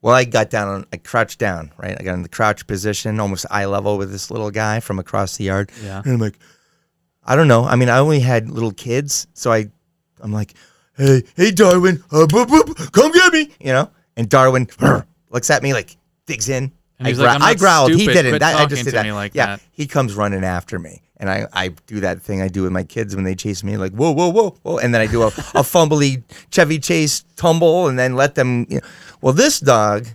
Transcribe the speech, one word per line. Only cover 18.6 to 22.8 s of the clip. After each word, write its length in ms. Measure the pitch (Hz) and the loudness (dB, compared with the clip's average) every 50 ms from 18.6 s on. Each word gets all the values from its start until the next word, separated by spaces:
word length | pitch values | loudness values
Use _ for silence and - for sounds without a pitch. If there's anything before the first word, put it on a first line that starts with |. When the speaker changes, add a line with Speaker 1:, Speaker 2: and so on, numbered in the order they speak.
| 151 | -2
Speaker 1:
just 40 | 147 | -2
Speaker 2:
talking 60 | 143 127 120 | -4 -4 -4
Speaker 1:
did 60 | 139 | -2
Speaker 2:
to 60 | 123 117 | -2 -2
Speaker 1:
that. 60 | 107 | -4
Speaker 2:
me 80 | 104 104 | -4 -6
like 220 | 104 101 101 _ | -6 -8 -6 _
Speaker 1:
Yeah, 120 | 147 123 | -2 -2
Speaker 2:
that." 140 | 107 101 101 _ _ _ | -2 -4 -10 _ _ _
Speaker 1:
he 160 | - 151 139 | -12 -10 -4
comes 260 | - 143 131 113 101 | -2 -2 -2 -2 -2
running 300 | 104 104 101 98 95 92 | -4 -4 -2 -2 -4 -4
after 340 | 92 90 87 - - - 90 | -4 -4 -6 -8 -8 -12 -12
me. 240 | 82 80 85 - _ _ _ _ | -12 -14 -20 -20 _ _ _ _
And 80 | - 95 | -8 -6
I, 180 | 95 104 107 - - | -6 -6 -6 -6 -6
I 160 | 92 92 95 82 _ _ | -6 -6 -6 -10 _ _
do 140 | _ 110 104 | _ -8 -6
that 220 | 98 92 87 90 - | -4 -4 -6 -6 -8
thing 200 | - 101 95 95 | -8 -6 -6 -6
I 60 | 95 | -4
do 140 | 90 98 92 | -4 -4 -4
with 100 | 92 92 | -4 -4
my 120 | 92 | -6